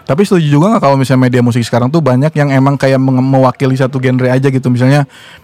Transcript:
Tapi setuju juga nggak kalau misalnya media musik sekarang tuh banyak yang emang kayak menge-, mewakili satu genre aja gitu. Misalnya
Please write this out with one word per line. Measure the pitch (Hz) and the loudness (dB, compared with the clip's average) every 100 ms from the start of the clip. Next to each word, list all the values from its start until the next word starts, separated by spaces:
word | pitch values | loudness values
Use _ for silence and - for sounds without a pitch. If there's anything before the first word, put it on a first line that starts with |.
Tapi | - 143 | -4 -2
setuju | 202 180 147 | 0 0 2
juga | 143 190 | 2 2
nggak | 220 | 0
kalau | 139 | 0
misalnya | 135 131 127 | 0 0 0
media | 127 123 | 2 0
musik | 120 120 | 0 -2
sekarang | 113 117 123 | -2 -2 -2
tuh | 165 | 0
banyak | 131 123 156 | 0 0 0
yang | 151 143 | -2 0
emang | 135 135 135 | 0 0 0
kayak | 135 135 | 0 0
menge-, | 131 127 | 0 0
mewakili | 135 135 131 - 135 | 0 2 0 0 -2
satu | 131 131 131 | -2 -2 -2
genre | 131 127 127 | -2 0 0
aja | 127 139 | 0 0
gitu. | 131 123 | -2 -2
Misalnya | 120 127 147 143 - - - | 0 2 2 -2 -8 -20 -20